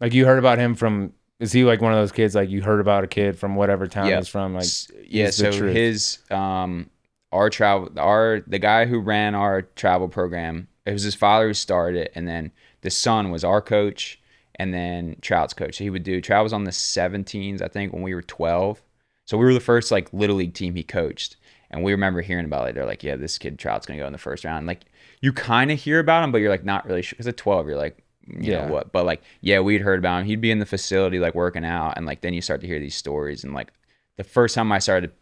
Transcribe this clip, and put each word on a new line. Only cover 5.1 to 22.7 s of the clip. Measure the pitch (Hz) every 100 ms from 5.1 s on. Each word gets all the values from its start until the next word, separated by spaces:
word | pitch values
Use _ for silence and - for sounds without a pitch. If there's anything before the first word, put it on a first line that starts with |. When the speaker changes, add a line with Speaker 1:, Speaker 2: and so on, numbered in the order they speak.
| 107 104
Speaker 1:
he's | 98
the | 104
Speaker 2:
so | 101
Speaker 1:
truth? | 101 92
Speaker 2:
his, | 117 110 - - _
um, | 98 95 92 92 87 - _ _ _ _
our | 90 107
travel, | - 104 98 87 80
our, | 78 107 113 107 -
the | 98
guy | 104 110 117
who | 120
ran | 104 107 107
our | 101 101 95
travel | 92 - 98 90 92
program, | 95 90 85 82 82 92 _ -
it |
was | 101
his | 104
father | 98 104 110 110
who |
started | 104 - 90 85 87
it, | 82
and | 80 87
then | 82 78 - _ _
the | 95
son | - 117 110 98
was | 82
our | 87 104
coach, | - 104 104 98 - - _ _ _ -
and | 95
then | 90 87 87 85 78
Trout's | - 90 76
coach. | - - -
So |
he | 101
would | 92
do, | 87 92
Trout | - 101
was | 110
on | 107
the | 98
seventeens, | - - - 90 98 95 107 98 98
I | 87
think, | 104 98
when | -
we | 95
were | 90
twelve. | - - 82 85 98 107 _ _ _ _
So | - 107
we | 127
were |
the | 127
first, | - 120 -
like, | 101 -
Little | 95 104 98
League | 90
team | - 92
he | 87
coached. | 78 90 85 - - - _ _ _
And | -
we | 95
remember | 98 95 90
hearing | 95 87
about | 80 71
it. | 64